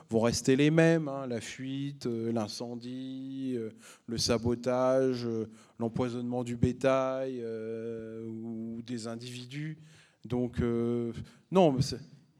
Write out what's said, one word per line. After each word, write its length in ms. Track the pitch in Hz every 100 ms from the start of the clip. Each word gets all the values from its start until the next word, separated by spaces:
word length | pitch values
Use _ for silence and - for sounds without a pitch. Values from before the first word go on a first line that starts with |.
| -
vont 120 | 113
rester 340 | 117 113 - 131
les 160 | 147
mêmes, 360 | 160 165 165 147
hein, 200 | 139 131
la 120 | 117
fuite, 680 | - - 131 135 139 143 127
euh, 240 | 117 113
l'incendie, 1200 | 117 104 - 120 120 120 127 131 131 135 135 131 123
euh, 140 | 110 - - - -
le 100 | 117
sabotage, 1080 | - 117 120 120 123 123 127 131 131 123 120
euh, 220 | 113 110 - - -
l'empoisonnement 640 | 117 113 127 120 120 123
du 140 | 120 120
bétail, 840 | 127 123 131 135 131 131 135 127
euh, 840 | 113 113 110 113 113 113 113 113 113
ou 560 | 113 113 113 113 113
des 260 | 117 123 113
individus. 720 | 117 123 123 123 139 156 156 - - _ _ 110
Donc, 340 | 123 123 120
euh, 540 | 120 117 117 120 120 110 - - -
non, 200 | 180 170
mais 120 | 127
c'est, 180 | - 123 - - _ _